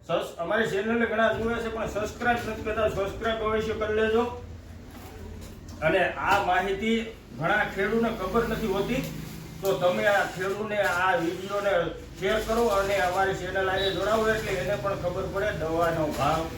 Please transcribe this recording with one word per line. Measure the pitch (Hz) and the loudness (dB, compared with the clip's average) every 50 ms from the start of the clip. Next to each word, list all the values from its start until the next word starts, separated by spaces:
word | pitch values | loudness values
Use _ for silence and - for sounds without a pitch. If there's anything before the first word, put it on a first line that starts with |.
| - - | -2 0
સસ-, | 165 190 - - - - | 0 0 0 -2 -6 -8
અમારી | 170 180 208 226 220 | -4 0 2 2 2
ચેનલને | - 185 196 214 220 233 233 233 | 2 0 -2 0 0 2 2 2
ઘણા | 208 214 220 226 214 | 2 2 2 2 2
જુએ | 214 196 226 226 233 | 2 0 0 -2 -2
છે | 226 226 226 | -2 -4 -4
પણ | 220 220 202 | -4 -4 -6
સબસ્ક્રાઇબ | - - 202 208 - - - 240 247 240 - - 220 | -4 -2 -4 -4 -4 -4 -2 0 0 0 0 -2 -6
નથી | 220 - | -6 -6
કરતા, | - 220 214 226 214 - | -4 -2 0 2 0 0
સબસ્ક્રાઇબ | - 190 196 196 - - 220 226 220 220 | 2 0 -2 -2 -4 -4 -2 -2 -2 0
અવશ્ય | 214 214 220 220 220 220 | 0 0 0 0 0 0
કરી | 214 - 214 214 214 | -2 -2 -2 0 2
લેજો. | 214 220 220 220 233 240 240 - - - - - - - - - - - - - - - - - - - - - - - - - - - - - - | 2 2 4 4 2 2 0 -4 -8 -10 -12 -14 -14 -14 -16 -16 -16 -16 -16 -16 -16 -16 -16 -14 -14 -14 -12 -12 -14 -14 -14 -16 -16 -14 -14 -8 0
અને | 151 160 190 185 170 - | 2 4 4 4 4 2
આ | - 139 147 175 196 202 196 | 0 -2 2 4 4 4 4
માહિતી | - 185 185 190 196 190 190 226 220 226 226 226 - - - - - - 120 | 4 4 2 2 0 -2 0 2 2 2 2 0 -4 -10 -14 -16 -16 -8 -2
ઘણા | 156 175 202 214 196 - - | 0 2 2 2 2 0 0
ખેડૂતને | 185 202 214 226 226 233 220 | -2 0 2 2 2 2 2
ખબર | - - 190 185 196 - - 214 | 0 -2 -4 0 2 2 2 2
નથી | 220 - - | -2 -2 0
હોતી, | 202 190 196 196 220 240 269 - - - - - - - - - - - - | 0 0 0 0 0 0 -2 -2 -4 -6 -8 -10 -10 -12 -12 -12 -12 -12 -2
તો | 190 196 | 0 0
તમે | 185 165 175 180 196 214 214 | 2 4 4 2 4 4 4
આ | 208 202 196 - | 4 4 4 2
ખેડૂતને | - - 175 190 196 202 208 214 208 208 | 0 -2 -4 -2 -2 -2 -2 -4 -2 0
આ | 208 196 190 175 175 185 - 180 | 0 2 2 2 2 4 4 4
વીડિયોને | 170 165 170 185 175 185 196 202 202 196 196 190 175 165 160 - - - - - - | 2 2 -2 -2 -4 -6 -4 -4 0 0 2 2 2 0 -2 -6 -8 -12 -14 -10 -4
શેર | 180 202 220 220 214 | 0 0 0 0 0
કરો | 214 220 233 233 226 | 0 2 2 4 4
અને | 196 196 196 196 202 | 4 2 2 2 2
અમારી | 196 180 180 180 190 190 190 180 | 2 2 2 2 2 2 2 0
ચેનલ | - 175 175 - 196 190 190 | -2 -4 -2 0 0 0 2
આને | 190 190 196 196 | 2 2 2 0
જોડાવો, | 175 165 190 208 220 226 220 220 | 0 0 2 2 4 4 4 2
એટલે | 220 220 220 208 | 2 0 0 -2
એને | 196 - 185 190 208 202 | -2 -2 0 -2 -2 0
પણ | - 196 190 | 0 -2 -2
ખબર | - 165 175 180 190 | -2 -2 -4 -2 -2
પડે | 190 180 170 196 208 214 190 160 | -4 -2 -2 -2 -2 -2 -2 -2
દવાનો | 156 160 160 165 170 165 165 165 156 | -2 0 2 2 2 2 2 2 0
ભાવ | 147 147 - 135 147 160 165 165 165 - | 0 0 0 2 2 2 0 -2 -4 -6